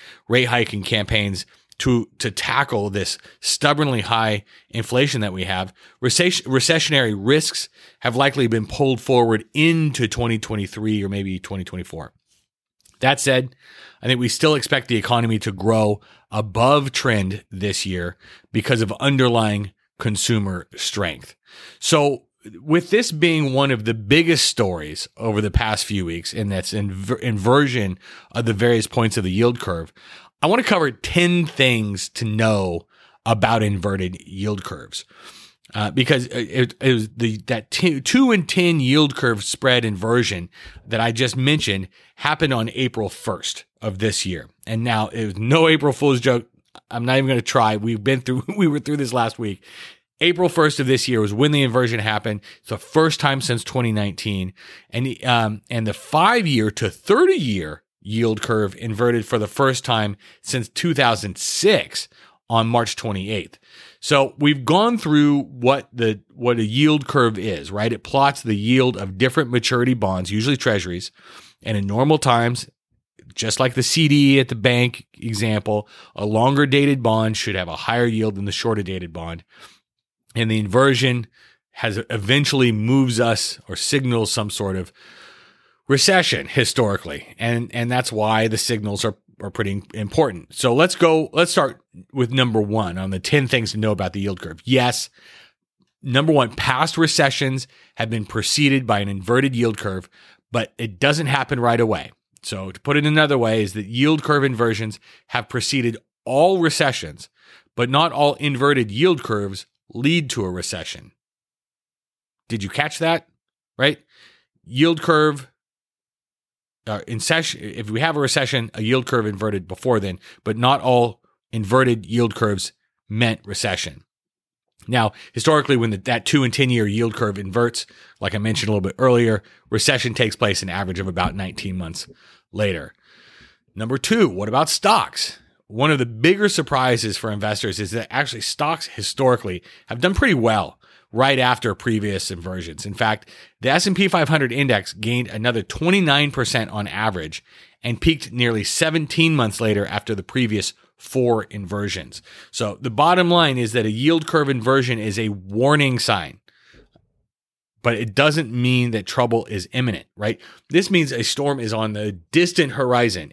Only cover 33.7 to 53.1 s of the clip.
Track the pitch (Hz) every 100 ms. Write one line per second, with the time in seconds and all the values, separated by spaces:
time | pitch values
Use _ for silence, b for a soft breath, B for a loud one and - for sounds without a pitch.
33.7 | 98 98 98 92 90 - 95 104 101 -
34.7 | - 57 - - B B B B B B
35.7 | 104 107 131 123 139 123 123 110 131 123
36.7 | - 135 120 110 - 117 107 - 117 -
37.7 | - 180 139 - 254 262 214 156 190 175
38.7 | 160 127 147 147 - 127 107 - - 135
39.7 | 123 113 95 110 123 113 92 87 B B
40.7 | B - 110 117 117 127 127 131 151 -
41.7 | 98 92 b b b 147 151 151 123 113
42.7 | 110 127 117 101 - - 90 - - -
43.7 | _ 113 95 110 - 95 85 - _ -
44.7 | 113 120 110 107 113 107 95 113 156 160
45.7 | 160 147 123 143 127 123 120 - _ _
46.7 | - - 117 120 131 135 123 - 131 110
47.7 | 107 110 113 104 135 127 127 - 208 170
48.7 | 143 143 147 127 123 113 - 110 95 B
49.7 | B B B B - 170 175 175 165 151
50.7 | 147 131 131 - 120 104 104 147 147 131
51.7 | 120 120 117 104 107 110 104 B B -
52.7 | 107 - 160 160